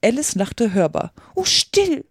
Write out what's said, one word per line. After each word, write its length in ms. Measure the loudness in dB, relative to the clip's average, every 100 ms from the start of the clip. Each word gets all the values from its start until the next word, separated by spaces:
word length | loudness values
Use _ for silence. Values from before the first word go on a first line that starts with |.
Alice 360 | 2 0 -2 -2
lachte 340 | -4 0 0
hörbar. 400 | 2 0 0 -6 -10 -12
Oh, 100 | -6
still 600 | 0 0 2 2 2 0 -6